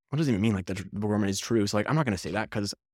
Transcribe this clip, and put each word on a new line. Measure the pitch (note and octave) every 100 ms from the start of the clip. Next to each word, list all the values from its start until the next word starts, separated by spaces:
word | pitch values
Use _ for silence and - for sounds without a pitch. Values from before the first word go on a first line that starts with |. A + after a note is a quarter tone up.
| _
what | C#3+
does | D#3
it |
even | G#2
mean, | A2+
like, | G2 F#2+
the |
tr-, | G2
the | F#2 -
Book |
of | G#2
Mormon | G#2 G2
is | G2
true?" | - A2+ G2+
So, | G#2+
like, | G#2
I'm | D3+
not |
gonna | C#3 F#2+
say | F#2
that | F#2+ G#2+
'cause | A2 G2+ - _